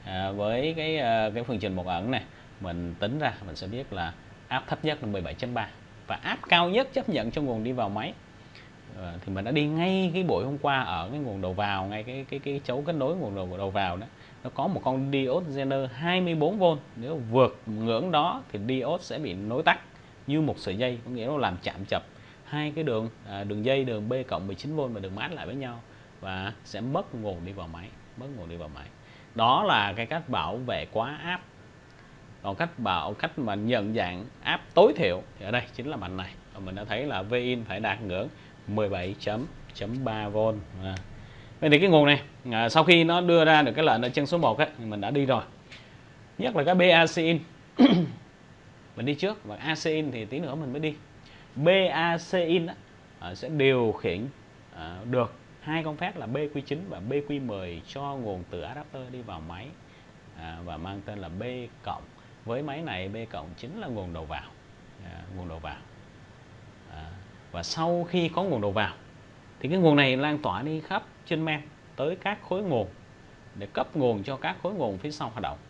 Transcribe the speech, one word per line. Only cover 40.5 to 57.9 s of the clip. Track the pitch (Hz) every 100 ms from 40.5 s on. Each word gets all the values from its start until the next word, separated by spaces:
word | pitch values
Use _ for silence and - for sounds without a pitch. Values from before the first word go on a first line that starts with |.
| 107 - 92
À. | 95 95 - - - - - -
Vậy | 156
thì | 147
cái | 190
nguồn | 160 143
này, | 143 - - 127
à, | 110 117
sau | 156
khi | 160 170
nó | 165 175
đưa | 175 170
ra | 156 156
được | 139
cái | 110
lệnh | 156 113
ở | 123
chân | 127 139
số | 175
một | 139 107
á, | 156 -
mình | 110 104
đã | 101
đi | 143 131
rồi. | 117 - - - - - - - - - -
Nhất | - 196
là |
cái | 147
B | 185 180
A | 165 165
C | 175
in. | 160 165 - -
<clears throat> | - - 254 180 151 - - - - - - - - -
Mình | 120
đi |
trước | 143 185 214
và | 104 104
A | 135
C | 156
in | 165 156 151
thì | 123
tí | 107 131
nữa | 160
mình | 147 139
mới | 139
đi. | 156 151 - - - - - -
B | 156 190 185
A | 147 170 170 -
C |
in | 185 165 175 170
á, | - - - - -
à, | 87
sẽ | 92 127
điều | 156 135 131 113
khiển, | 101 113 87 135 - - - - 85
à, | 80 90 117
được | 127 117 - - -
hai | 151 160
con | 156 147
phát | 180 131
là | 110
B | 135
Q | 151 147
chín | 139 151 190
và | 92
B | 101
Q | 143 143 143 127
mười | 98 92 82
cho | -